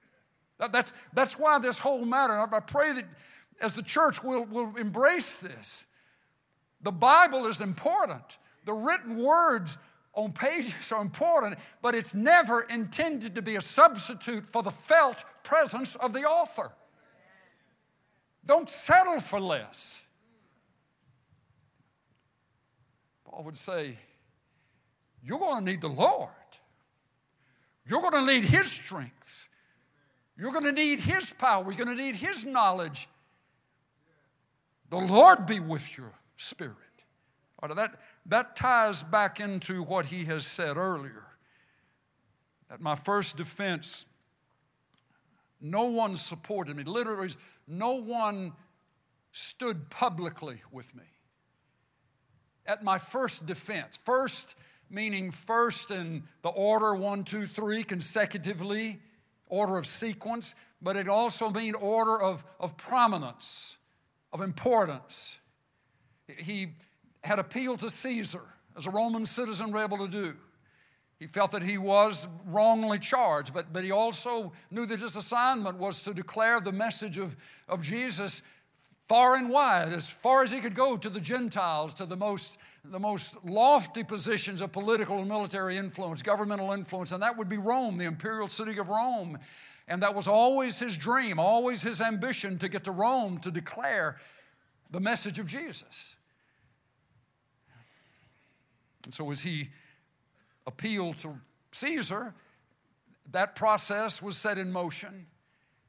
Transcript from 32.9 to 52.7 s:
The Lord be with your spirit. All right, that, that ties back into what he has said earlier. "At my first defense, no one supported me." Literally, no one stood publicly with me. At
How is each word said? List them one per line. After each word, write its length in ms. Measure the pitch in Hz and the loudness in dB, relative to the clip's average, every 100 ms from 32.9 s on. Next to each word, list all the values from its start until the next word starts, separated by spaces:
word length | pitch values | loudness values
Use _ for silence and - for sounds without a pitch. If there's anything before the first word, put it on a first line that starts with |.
| 139 - _ _ _ _ _ _ _ _ _ _ _ _ _ _ _ _ _ _ | -8 -14 _ _ _ _ _ _ _ _ _ _ _ _ _ _ _ _ _ _
The 80 | 180 | -4
Lord 480 | 185 208 349 349 185 | 4 10 12 10 4
be 140 | 208 | -4
with 380 | 160 151 - - | -4 -6 -8 -14
your 160 | 117 - _ - | -18 -20 _ -10
spirit. 400 | - - 143 98 _ _ _ _ _ _ _ _ | -10 -8 -12 -14 _ _ _ _ _ _ _ _
All 60 | 151 | -8
right, 80 | 165 | -4
that, 240 | 214 - - _ 165 | -4 -6 -20 _ 0
that 300 | 220 240 - | 2 2 -2
ties 460 | 254 240 214 170 | 2 4 4 0
back 380 | 156 208 196 196 | 0 2 2 0
into 420 | 202 185 - 185 | -6 -6 -6 -6
what 240 | 151 185 147 | -2 -2 -2
he 180 | 180 | -6
has 220 | 160 160 - | -6 -4 -2
said 300 | - 160 143 | -2 -2 -2
earlier. 500 | 190 160 135 107 - _ _ _ _ _ _ _ _ _ _ _ _ _ _ | -2 -4 -8 -16 -20 _ _ _ _ _ _ _ _ _ _ _ _ _ _
"At 100 | 120 | -10
my 140 | 151 | -6
first 420 | 143 190 202 - 147 | -4 -2 0 0 -4
defense, 680 | 170 - 196 170 - - - _ _ _ _ _ _ _ _ _ _ _ _ _ _ _ | -10 -6 -4 -4 -6 -10 -14 _ _ _ _ _ _ _ _ _ _ _ _ _ _ _
no 240 | 147 196 | -4 0
one 320 | 240 226 214 175 | 0 2 0 -2
supported 600 | - 160 - 202 151 147 | -6 -6 -6 -6 -4 -8
me." 80 | |
Literally, 500 | 147 226 220 202 185 135 - _ - | -4 -4 -2 -4 -6 -10 -18 _ -14
no 280 | 175 233 | -4 -2
one 600 | 262 220 240 214 196 180 - _ _ _ _ _ _ _ | -2 -4 -2 -2 -4 -8 -12 _ _ _ _ _ _ _
stood 580 | - - - 247 170 139 | -12 -10 -8 -6 -6 -10
publicly 720 | - 247 170 165 160 151 117 - | -2 -2 -2 -8 -8 -14 -14 -18
with 240 | 127 120 | -20 -20
me. 100 | 127 82 _ _ _ _ _ _ _ _ _ _ _ _ _ _ _ | -20 -20 _ _ _ _ _ _ _ _ _ _ _ _ _ _ _
At 160 | - | -6